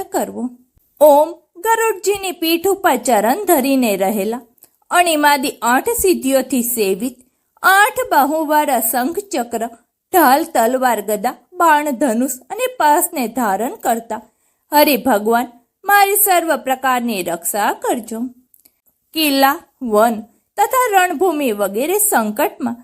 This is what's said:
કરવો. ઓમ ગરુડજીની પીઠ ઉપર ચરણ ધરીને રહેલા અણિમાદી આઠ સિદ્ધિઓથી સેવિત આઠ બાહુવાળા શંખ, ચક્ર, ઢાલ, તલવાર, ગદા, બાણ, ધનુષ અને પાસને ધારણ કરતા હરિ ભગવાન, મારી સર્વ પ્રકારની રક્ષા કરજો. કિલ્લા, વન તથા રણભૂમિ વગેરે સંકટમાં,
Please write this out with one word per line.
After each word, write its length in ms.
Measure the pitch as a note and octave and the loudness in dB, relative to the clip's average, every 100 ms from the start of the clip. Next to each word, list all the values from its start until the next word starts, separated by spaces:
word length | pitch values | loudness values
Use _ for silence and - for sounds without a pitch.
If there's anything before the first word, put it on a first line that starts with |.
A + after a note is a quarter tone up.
| F#4+ | -6
કરવો. 360 | D#4+ G3 G3+ B3 - _ _ _ - | -6 -6 -6 -10 -12 _ _ _ 2
ઓમ 280 | D4 C#4+ D#4+ E4+ _ F4 | 6 6 2 -4 _ -8
ગરુડજીની 800 | A4 A4+ A4+ F#4 F#4 G4+ F#4+ C#4+ | -2 0 0 -2 -4 -4 -6 -4
પીઠ 260 | D#4+ E4+ F#4 | -2 0 0
ઉપર 300 | F#4+ F4+ C4+ | 0 0 0
ચરણ 440 | - G#3+ G#3 F#4+ | 0 0 2 0
ધરીને 480 | F#4+ D#4+ C4 C4+ A#3+ G3 | 0 0 2 0 0 0
રહેલા 500 | F#3+ A3 G3+ A#3+ - _ _ _ - | -2 -2 -4 -6 -12 _ _ _ -2
અણિમાદી 680 | E4+ F4 D4+ D4 C#4+ C4+ - | 0 2 2 2 2 -2 -4
આઠ 280 | A3+ B3+ E4+ | 0 0 0
સિદ્ધિઓથી 720 | A#4 F#4+ B3 C4 C4+ C4 C4 A#3 | 0 0 0 0 0 0 -2 -2
સેવિત 480 | A#3 G3 F#3 B3+ - _ _ _ _ | -2 -2 -2 -6 -10 _ _ _ _
આઠ 380 | F4 G4 G#4+ B4+ A#4 | 2 4 2 0 0
બાહુવાળા 760 | D#4 C4+ D#4 D4+ D4+ D4 B3 | 2 2 0 0 0 2 0
શંખ, 380 | A#3 B3+ B3+ F4 - | -2 -2 -4 -4 -6
ચક્ર, 340 | D4+ A#3+ A#3 A#3 - _ _ _ | -6 -6 -6 -8 -10 _ _ _
ઢાલ, 300 | F#4 D4 C#4 | 2 4 2
તલવાર, 560 | D#4+ C#4+ A3+ C4 B3+ A3 | 0 0 0 0 0 -2
ગદા, 340 | G3+ G#3 A#3+ - _ | -4 -4 -4 -8 _
બાણ, 360 | F4+ E4+ D4 D4+ | 0 2 4 0
ધનુષ 440 | A#3 C#4 A3+ C4+ - | -2 0 0 -2 -6
અને 260 | - G#4 B4+ B4+ | -12 -6 -6 0
પાસને 480 | D4+ D4+ E4+ E4 A3+ | 2 2 0 -4 -6
ધારણ 480 | - A3 F#3+ B3 A4 | -2 -2 -2 -4 -4
કરતા 440 | - A#3 A#3 A3+ - _ _ _ _ | -4 -4 -6 -12 -14 _ _ _ _
હરિ 240 | G3 G3+ A#3+ | 2 4 2
ભગવાન, 520 | C4 G#3 G#3+ A#3 D4 - _ _ | 0 0 2 0 -2 -12 _ _
મારી 380 | G4 G4+ G4 G4+ | 0 2 4 2
સર્વ 260 | G4+ F4+ E4 C#4+ | 2 2 0 -2
પ્રકારની 640 | C4 C4 C4 B3 A#3+ G3+ | -2 -4 -2 -2 -2 -4
રક્ષા 480 | E3+ E3+ - A2 A#3 | -4 -6 -6 -2 -2
કરજો. 460 | - A4+ D4+ G#3 A3+ B3 - _ _ _ _ _ _ _ | -2 -4 -4 -6 -8 -10 -12 _ _ _ _ _ _ _
કિલ્લા, 420 | D#4+ D#4 C4+ C4+ D#4+ - - | -2 0 2 2 0 -8 -12
વન 340 | B3 G#3 A#3 A3 - _ _ - | -2 2 2 0 -10 _ _ -2
તથા 280 | A4+ B4+ B4+ | 0 0 2
રણભૂમિ 600 | G4 F4+ D4 F#4+ D4+ C#4 | 2 2 2 0 0 -2
વગેરે 460 | G#3 G3 G3+ D4+ G4+ | -2 -4 -2 -2 0
સંકટમાં, 800 | - B3+ G#3+ G#3+ E4 - B3 A#3+ | 0 0 0 -2 -4 -4 -8 -8